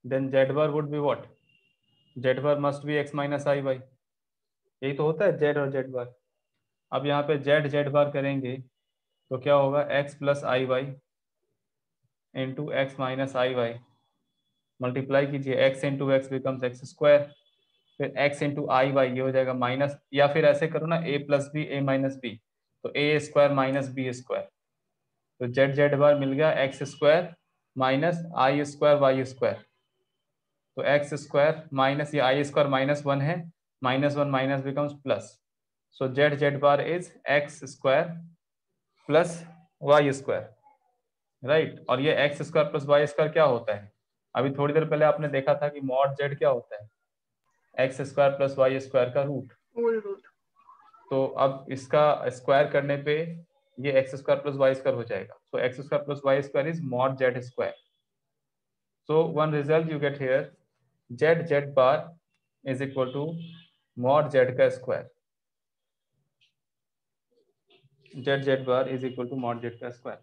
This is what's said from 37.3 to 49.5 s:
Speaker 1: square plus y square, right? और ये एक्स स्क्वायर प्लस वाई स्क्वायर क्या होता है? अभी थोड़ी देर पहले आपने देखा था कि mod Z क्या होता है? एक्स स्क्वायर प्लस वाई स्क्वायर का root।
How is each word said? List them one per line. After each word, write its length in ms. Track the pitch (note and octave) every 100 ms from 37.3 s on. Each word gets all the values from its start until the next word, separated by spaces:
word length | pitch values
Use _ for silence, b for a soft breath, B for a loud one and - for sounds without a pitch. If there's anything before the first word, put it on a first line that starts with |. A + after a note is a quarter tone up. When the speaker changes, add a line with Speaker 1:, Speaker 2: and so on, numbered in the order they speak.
| D3 C#3+ - C3
Speaker 1:
square 340 | - C3+ C#3 E3+ E3+ - _ _ _ _ _ _ _ -
plus 340 | D3+ E3+ - - - _ _
y 300 | C#3+ D3 C#3+
square, 400 | C3+ - A2 A2 _ _ _ _ _ _ _ _ _
right? 420 | C3 D#3 D3+ - -
और 120 | B2+
ये 140 | D3 A#2+
एक्स 160 | D3 -
स्क्वायर 260 | D3 D#3+ D3+
प्लस 140 | D3+
वाई 220 | C#3 D3 D3
स्क्वायर 240 | - D3+
क्या 120 | D#3+
होता 300 | D3+ A#2+ A#2
है? 160 | G2+ G2+ _ _ _ _
अभी 160 | - C3+ C#3
थोड़ी 160 | C#3+
देर 120 | D3+ D#3
पहले 160 | D3+
आपने 220 | D3+ D3 D3+
देखा 240 | C3+ C#3 C#3+
था 80 | D3
कि 120 | D3
mod 320 | C3+ C3 C#3 C#3
Z 160 | C#3+ C#3+
क्या 120 | D3+
होता 320 | B2+ - G#2+
है? 80 | G#2+ _ _ _ _ _ _ _ _ -
एक्स 240 | C3 -
स्क्वायर 300 | C#3 - C#3 C#3
प्लस 200 | C#3 C3+
वाई 220 | C3 C3+
स्क्वायर 300 | C3 C3 B2
का 100 | C#3+
root। 300 | C#3 C3+ -